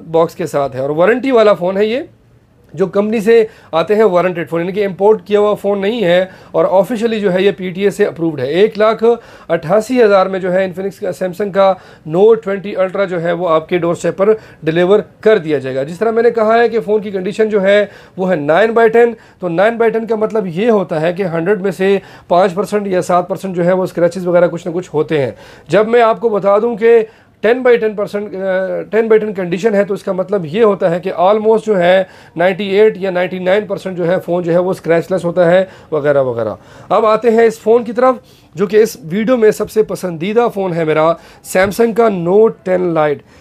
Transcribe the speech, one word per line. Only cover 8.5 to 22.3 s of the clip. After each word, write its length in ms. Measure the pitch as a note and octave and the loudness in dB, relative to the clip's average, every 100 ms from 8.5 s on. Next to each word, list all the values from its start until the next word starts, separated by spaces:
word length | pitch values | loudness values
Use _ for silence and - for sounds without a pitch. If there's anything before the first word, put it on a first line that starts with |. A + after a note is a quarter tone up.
एक 240 | E3 G#3+ G3+ | 2 2 2
लाख 260 | G#3+ G#3+ | 0 2
अट्ठासी 960 | A3+ A#3 - - - E3+ D3+ G#3+ G#3+ B3+ | 0 0 -6 -20 -4 -4 0 0 0 2
हज़ार 260 | G#3+ G3 F#3+ | 4 4 2
में 120 | F#3+ | -2
जो 80 | F3+ | -2
है 220 | F3+ F#3+ | -2 -2
Infinix 240 | E3+ G3 - | -6 -10 -8
का, 140 | G3 | -8
Samsung 380 | - F#3 E3+ G#3 | -6 -6 -6 -4
का 300 | F#3 F#3+ F#3 - - D#3 | 2 2 0 -8 -18 -4
Note 360 | E3+ G#3+ A3+ | 2 4 4
twenty 320 | F#3+ G3 G3+ F#3 | 0 -8 -6 -4
Ultra 300 | F#3 F#3+ G3 | -4 -2 -2
जो 120 | F3+ | -2
है 160 | E3+ | -4
वो 120 | E3+ F3+ | -2 0
आपके 320 | D#3+ D#3 F3 | 0 0 -2
डोर 180 | E3+ E3 | -2 -2
स्टेप 220 | E3+ E3 | -4 0
पर 160 | A3 G#3+ - - D#3 | 0 0 -4 -8 -2
deliver 380 | E3 F3+ G#3 - _ | 0 2 2 0 _
कर 160 | G#3+ G#3+ | 2 2
दिया 200 | D#3 C#3 | 0 -4
जाएगा। 240 | C3 C3 | -2 -6
जिस 160 | D3 F3 | -6 -4
तरह 120 | A3 | -2
मैंने 200 | A3+ A#3+ | 2 2
कहा 240 | A3+ G#3+ A#3 | 2 2 2
है 140 | A#3 | 2
कि 100 | A3+ | 0
फ़ोन 220 | F#3 G#3+ | -2 -2
की 100 | G#3 | -2
condition 380 | F#3+ F#3+ G#3 A3 | -6 -6 -2 0
जो 100 | G#3 | 0
है 300 | F#3+ G#3 G3+ - - - | 2 2 0 -6 -18 -6
वो 80 | F#3 | -2
है 140 | E3+ | -2
nine 320 | C#3+ E3+ A3+ | 2 2 2
by 140 | A3+ A3+ | 4 4
ten, 220 | A#3 A#3+ A3 - _ | 4 2 0 -16 _
तो 60 | F3+ | -4
nine 300 | E3 G#3+ A#3 | 0 0 2
by 140 | A3+ | 0
ten 120 | A3+ A3 | 0 -4
का 100 | G#3+ | -4
मतलब 320 | G#3+ G#3+ F#3+ | -2 -4 -4
ये 220 | D#3+ A#3 | -2 0
होता 300 | G#3+ F3+ D#3+ | 0 -2 -2
है 140 | E3 | -2
कि 100 | F3+ | -2
हंड्रेड 380 | F#3 E3 E3 F3 | -4 -2 -2 -2
में 100 | G3 | -2
से 300 | F#3 F#3+ G3 - - | -2 0 0 -4 -20
पाँच 220 | - | -2